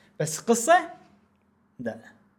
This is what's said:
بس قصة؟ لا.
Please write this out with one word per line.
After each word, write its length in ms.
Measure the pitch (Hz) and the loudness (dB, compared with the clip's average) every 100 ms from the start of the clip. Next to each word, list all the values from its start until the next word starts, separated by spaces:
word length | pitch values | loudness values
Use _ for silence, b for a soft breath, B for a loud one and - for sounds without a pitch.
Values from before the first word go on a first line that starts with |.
| b - | b -8
بس 200 | 156 - | -8 -4
قصة؟ 500 | - 233 320 359 - - - _ _ _ _ _ _ - | -2 0 4 4 2 -12 -20 _ _ _ _ _ _ -12
لا. 180 | 117 110 - - _ | -10 -10 -16 -20 _